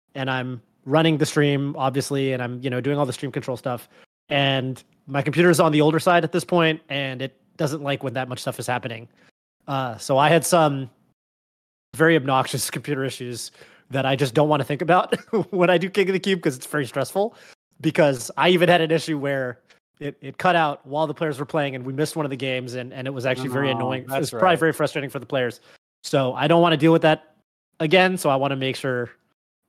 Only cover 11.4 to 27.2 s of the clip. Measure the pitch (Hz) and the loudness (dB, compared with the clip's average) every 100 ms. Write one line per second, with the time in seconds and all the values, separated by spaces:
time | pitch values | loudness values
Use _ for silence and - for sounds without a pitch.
11.4 | _ _ _ _ _ - 160 160 131 131 | _ _ _ _ _ 2 4 4 2 0
12.4 | 123 139 - 143 143 135 135 - 123 117 | 0 -4 -6 -8 -6 -4 -4 -6 -10 -10
13.4 | - _ - _ - 135 131 139 139 151 | -12 _ -20 _ -8 -4 0 0 0 2
14.4 | 147 147 131 143 165 180 - - - 220 | 2 2 0 -2 2 2 2 -4 -2 -4
15.4 | - 190 175 175 185 202 185 190 202 185 | -2 0 4 4 2 0 0 0 0 0
16.4 | 165 127 - 147 123 143 131 190 214 - | -2 -4 -6 -6 -4 -4 -4 -2 -4 -6
17.4 | - _ _ _ 160 175 147 127 - - | -20 _ _ _ -2 2 2 2 -6 0
18.4 | 165 180 170 175 160 160 - 151 139 139 | 2 4 4 4 4 0 -2 -4 -4 -4
19.4 | 127 120 _ _ _ - 143 - 135 - | -6 -10 _ _ _ -12 -12 -12 -16 -2
20.4 | 185 170 151 143 135 147 156 147 160 127 | 2 2 2 -2 -8 -4 -4 -4 -6 -6
21.4 | 147 160 143 131 127 135 151 165 143 131 | -4 -4 -4 -6 -8 -4 -4 -4 -6 -4
22.4 | 135 127 123 123 123 131 131 139 131 127 | -4 -6 -6 -10 -10 -10 -10 -4 -2 -2
23.4 | 131 131 139 120 127 131 123 139 143 123 | -2 -2 -2 -2 -2 -4 -6 -4 -4 0
24.4 | 185 165 160 147 147 156 135 139 117 139 | 2 2 0 0 -4 -4 -8 -10 -6 -4
25.4 | 120 - _ _ _ _ - 143 131 127 | -4 -6 _ _ _ _ -2 0 0 0
26.4 | 147 170 170 156 160 165 160 156 | 2 4 6 4 4 6 4 2